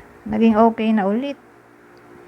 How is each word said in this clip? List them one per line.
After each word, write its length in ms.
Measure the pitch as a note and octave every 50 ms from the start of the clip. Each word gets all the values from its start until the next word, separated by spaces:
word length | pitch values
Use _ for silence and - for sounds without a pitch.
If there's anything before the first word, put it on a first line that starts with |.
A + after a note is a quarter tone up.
| - - - -
naging 320 | - G#3 G#3+ A3 A3+ A3+ A3
okay 400 | G#3 A3+ A3+ A3+ - A3 A3 A3
na 160 | A3 F#3 G3
ulit. 240 | G#3 A#3+ C4+ C#4+ C4+ - _ _ _ _ _ _ _ _ _ _ _ - _ - - - -